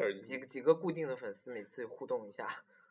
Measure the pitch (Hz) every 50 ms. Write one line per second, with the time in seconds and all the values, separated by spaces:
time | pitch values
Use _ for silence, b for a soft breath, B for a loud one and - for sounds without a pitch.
0 | 139 101 101 98 110 120 131 127 135 - - 135 123 147 160 165 175 175 156 165
1 | 160 139 127 123 123 107 98 - - 127 123 110 101 - - - 120 107 - -
2 | 135 - 127 117 110 101 101 - 113 104 - - - _ - - - -